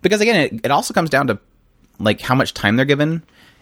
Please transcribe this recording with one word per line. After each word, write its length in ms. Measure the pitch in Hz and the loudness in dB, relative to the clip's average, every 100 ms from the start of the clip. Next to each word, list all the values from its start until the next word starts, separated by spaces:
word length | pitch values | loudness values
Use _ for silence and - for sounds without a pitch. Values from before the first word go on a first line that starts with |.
Because 200 | 180 208 | 0 2
again, 140 | 214 208 | 2 2
it, 240 | 135 110 123 | 0 -2 0
it 60 | |
also 220 | 143 - | 0 0
comes 160 | - 160 | -2 0
down 180 | 131 135 | 0 0
to, 120 | 104 _ _ _ _ _ - | -4 _ _ _ _ _ -4
like, 220 | 107 104 | -2 -2
how 140 | - 127 | 0 0
much 180 | - | 0
time 220 | - 101 117 | -2 0 2
they're 100 | 139 | 2
given. 380 | 139 151 165 - _ - _ | 2 0 -4 -8 _ -20 _